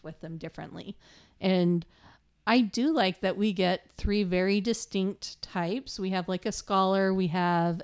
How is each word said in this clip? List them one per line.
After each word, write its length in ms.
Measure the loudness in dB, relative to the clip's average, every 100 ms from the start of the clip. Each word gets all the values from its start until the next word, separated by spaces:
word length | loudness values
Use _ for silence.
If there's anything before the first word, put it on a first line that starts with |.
with 160 | -18 -14
them 160 | -14 -12
differently. 600 | -12 -12 -14 -14 -16 -16 -20 -20 _ -4
And 460 | 2 4 4 2 -2 _ -20 -20 _ _ 2
I 120 | 2
do 320 | 2 0 0
like 300 | 2 0 0
that 160 | -2 0
we 160 | 0
get 360 | 2 0 0 -6 -6
three 280 | 0 0
very 360 | 2 2 2 2
distinct 800 | 0 -4 -4 -2 -2 -4 -12 -14
types. 560 | -10 -6 -4 -4 -8 -6
We 100 | -4
have, 160 | -2 -2
like, 180 | -4 -4
a 60 |
scholar, 600 | -6 0 2 2 2 2
we 140 | 2 2
have 540 | 2 2 2 2 -2